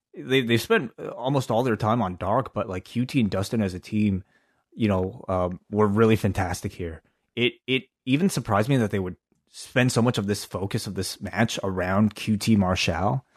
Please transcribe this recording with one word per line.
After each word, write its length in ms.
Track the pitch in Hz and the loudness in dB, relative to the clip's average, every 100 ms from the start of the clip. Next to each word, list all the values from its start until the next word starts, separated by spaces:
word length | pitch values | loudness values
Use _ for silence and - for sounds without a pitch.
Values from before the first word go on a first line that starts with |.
| _ - | _ -16
they, 240 | 139 135 | 0 0
they've 200 | 117 117 | 4 0
spent 300 | - 226 139 - - 117 | 2 0 0 -8 -12 -6
almost 360 | 127 139 123 | -2 -2 0
all 120 | 113 | 0
their 120 | 127 107 | 2 0
time 260 | 107 117 | 2 2
on 140 | 95 87 | 0 -4
Dark, 380 | 90 120 - | -2 -2 -2
but, 140 | 104 104 | -6 -4
like, 180 | 92 - | -6 -6
Q 200 | 117 123 | -4 -2
T 140 | 139 | 0
and 100 | 104 | 0
Dustin 320 | 95 101 117 | 0 -2 -2
as 120 | 98 | -2
a 60 | 92 | -4
team, 440 | - 107 104 92 - _ _ _ _ | -4 0 2 0 -6 _ _ _ _
you 140 | 320 107 | -2 0
know, 380 | 92 95 123 - | 0 -2 -6 -4
um, 320 | 92 90 92 _ | -2 -2 -4 _
were 160 | 104 107 | 0 2
really 300 | 104 113 110 | 4 4 4
fantastic 560 | 104 95 90 90 104 | 2 -2 -4 -4 -8
here. 320 | - 85 76 _ _ _ 117 | -8 -10 -12 _ _ _ -2
It, 200 | 123 - - | -2 -2 -4
it 160 | 127 - _ 127 | -4 -4 _ -2
even 240 | 139 190 | 2 2
surprised 400 | - 113 101 113 | 0 0 0 4
me 80 | 135 | 2
that 120 | 107 | 2
they 80 | 101 | -2
would 180 | 92 - _ _ _ | -4 -8 _ _ _
spend 400 | - - 131 123 | -20 -2 2 2
so 100 | 123 | 4
much 160 | 120 120 | 2 2
of 80 | 101 | -2
this 200 | 101 - | -2 -4
focus 420 | 92 98 113 110 | -6 -4 -4 -4
of 80 | 95 | -6
this 260 | 92 - | -6 -8
match 380 | 92 87 113 - | -6 0 0 -2
around 540 | 98 92 90 98 107 - | -4 -2 2 4 2 0
Q 220 | - 104 | -2 0
T 180 | - 104 | 4 4
Marshall, 680 | 92 107 - 80 101 135 - | 4 2 0 0 -2 -2 -6